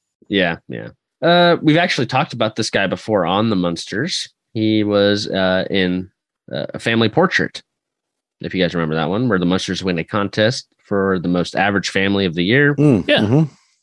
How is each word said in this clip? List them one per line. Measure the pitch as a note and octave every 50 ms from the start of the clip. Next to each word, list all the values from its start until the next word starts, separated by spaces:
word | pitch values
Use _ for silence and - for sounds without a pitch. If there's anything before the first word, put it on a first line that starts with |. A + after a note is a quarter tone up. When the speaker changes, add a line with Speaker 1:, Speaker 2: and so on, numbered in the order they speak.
| _ _ _ _ _ -
Speaker 1:
Yeah, | - G2 F2+ E2+ E2+ - _ -
yeah. | B1+ A1 G#1+ A#1 - _ _ _ _ -
Uh, | - E3 F3 F3 F3 F3 E3 -
we've | - D#3 D3+
actually | E3 F3+ F3 - - B2
talked | - - C3 D3+ -
about | - A#2 A#2 G#2+ -
this | - G#2+ -
guy | - A2 G2
before | F#2 G2 F#2 - - G#2+ G2 E2+
on | E2 F#2 G2+ A2 A#2
the | G#2+
Munsters. | F#2 F2 F2 E2+ E2 - - F#2+ G2+ C#3+ F#3 - - - - _ _ _ _ -
He | A#2 A2 A2 A2 G#2+ G#2
was, | G#2 G2+ G2+ G2+ G2+ G#2 G#2 G#2+ -
uh, | - F#2+ F#2+ F#2 F#2 F#2 - -
in, | - G2 F#2 F2+ F2+ F2+ F2+ F#2 _ _ _ _ _ _ _ -
uh, | - C#2+ - - -
A | -
Family | - A#2 A#2 A2+ A#2 A2
Portrait, | - D#3 F3+ F3+ - - E2 - - - - _ _ _ _ _ _ _ _ _ _ _ _ _ _ -
if | - - -
you | F#2
guys | F2+ E2+ E2
remember | E2+ E2 D#2 D#2
that | D#2+ D#2 D#2
one, | F#2 A2 C3 B2
where | G#2 F#2
the | F2
Munsters | F2 F2+ F#2 - - F#2 E2+ F#2
win | F#2+ F2+ D#2+
a | -
contest | - - G#2+ G2+ G2+ - - G#2+ A2+ C3 - - _ _ _ _
for | - G#2 G2 F#2+ G2 F#2+ F#2
the | E2 F2
most | F2+ F2+ E2+ - -
average | - F#2+ G#2 G2+ G2 - -
family | - G2 F#2+ G2 G2+ G2 G2
of | F2+ D#2
the | F2 F2
year. | F#2+ A#2 C#3 D3 C#3+ C#3+
Speaker 2:
Mm, | C#3+ D3 D3 B2+ F#2+ - -
Speaker 3:
Yeah. | D4 -
Speaker 2:
mm-hmm. | A2 G2+ B2 D3+ D#3+ C3 - _ _ _ _ _